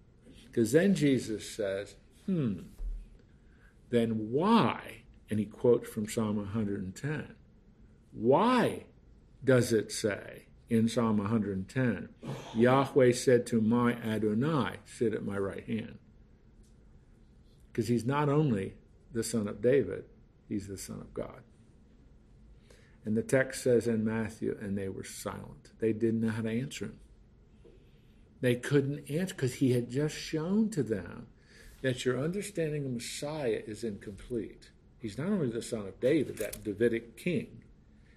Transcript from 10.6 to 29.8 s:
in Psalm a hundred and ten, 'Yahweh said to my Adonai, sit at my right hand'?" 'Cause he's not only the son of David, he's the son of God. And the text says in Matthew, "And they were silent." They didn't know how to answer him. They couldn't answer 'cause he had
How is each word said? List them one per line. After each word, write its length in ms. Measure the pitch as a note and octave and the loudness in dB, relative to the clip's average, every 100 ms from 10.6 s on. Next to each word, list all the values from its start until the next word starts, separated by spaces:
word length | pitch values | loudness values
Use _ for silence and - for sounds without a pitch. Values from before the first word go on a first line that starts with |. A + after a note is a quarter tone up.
| - | 0
in 200 | A2+ A2+ | 2 4
Psalm 320 | B2+ A2+ G#2+ | 2 2 2
a 80 | G2+ | 2
hundred 280 | A2+ G2+ F#2+ | 0 0 -4
and 120 | F#2+ | -4
ten, 420 | C3 B2+ F#2 - - - - - | 0 0 -2 -6 -14 -12 -10 -6
'Yahweh 580 | A2+ A#2+ C3+ C3 D3 B2+ | 4 6 6 4 6 6
said 340 | A#2+ - A#2+ - | 6 6 4 4
to 140 | A#2 | 2
my 320 | G#2+ A#2+ A#2+ | 4 4 4
Adonai, 880 | A#2+ A2+ G#2+ G#2+ G#2+ C#3+ D#3 F#2+ - | 2 -2 0 0 2 2 0 0 -4
sit 300 | - - A#2 | -14 -2 -2
at 100 | G#2+ | 0
my 140 | A2 G2+ | -4 -4
right 260 | F#2+ F2 | -4 -6
hand'?" 340 | - A2 - - - - - - - - - - - - - - - - - - - | -6 -6 -6 -14 -20 -20 -20 -20 -20 -20 -20 -20 -20 -20 -20 -20 -20 -20 -20 -20 -8
'Cause 160 | - A2 | -4 0
he's 160 | A#2+ | 0
not 240 | A2+ C#3+ D3 | 2 0 2
only 460 | D3 D#3 G#2 F#2+ - - - - | 4 4 0 -2 -8 -20 -20 -8
the 100 | A#2 | -6
son 260 | A2 A#2 G2+ | -2 -2 -4
of 140 | G#2 | 0
David, 420 | A#2+ C#3 G2 - - - - _ - | 2 4 2 -4 -10 -20 -20 _ -8
he's 200 | G#2+ F#2+ | -6 -6
the 80 | F#2+ | -10
son 240 | - G#2+ | -12 -14
of 140 | - | -12
God. 280 | - - - - - - - - - - - - - - - - - - - - | -10 -10 -12 -20 -20 -20 -20 -20 -20 -20 -20 -20 -20 -20 -20 -20 -20 -20 -12 -2
And 100 | A2 | -2
the 60 | |
text 400 | A2+ C3+ C3 - | 2 2 2 0
says 240 | C3 A#2+ A#2 | 4 4 4
in 160 | A2+ | 0
Matthew, 500 | A2 A2+ G#2+ - A2 - | 0 -2 -4 -4 -6 -4
"And 160 | G#2 G2 | -4 -4
they 140 | G2 | -4
were 140 | G2+ | -8
silent." 680 | A2 - G#2 G2+ G2 - - - | -12 -10 -10 -10 -12 -18 -20 -2
They 160 | A2 | -2
didn't 260 | G#2+ A2+ A2+ | 2 0 2
know 80 | A2+ | 0
how 140 | A2 | -2
to 80 | A2 | -2
answer 360 | A2+ C#3+ - G#2+ | -4 -6 -8 -10
him. 120 | - - - - - - - - - - - - - - - | -12 -20 -20 -20 -20 -20 -20 -20 -20 -20 -20 -20 -20 -20 -2
They 160 | B2+ B2 | 2 2
couldn't 520 | - D3 C3+ D3 - | 2 2 2 -4 -4
answer 240 | D3 F#3 | -4 -4
'cause 200 | - C3 | -2 -4
he 160 | - C3 | 2 2
had 200 | B2 | 2